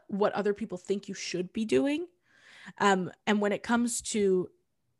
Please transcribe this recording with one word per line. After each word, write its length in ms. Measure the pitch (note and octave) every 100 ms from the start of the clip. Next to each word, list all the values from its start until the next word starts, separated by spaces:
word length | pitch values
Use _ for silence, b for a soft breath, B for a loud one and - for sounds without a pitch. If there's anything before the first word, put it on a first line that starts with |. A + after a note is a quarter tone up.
| -
what 260 | G3 G3+
other 200 | - G3+
people 240 | G3+ A3+ F3+
think 300 | - G3 -
you 60 |
should 380 | G3 - F3 F#3
be 120 | - A3
doing, 420 | B3+ C4+ D4+ F4 _ B B B B B B
um, 320 | G3+ F#3+ F3 - -
and 120 | G#3
when 120 | G3+
it 120 | G3+
comes 380 | - A#3 A#3+ -
to 480 | - A3+ G3 F#3 F3 _ _ _ _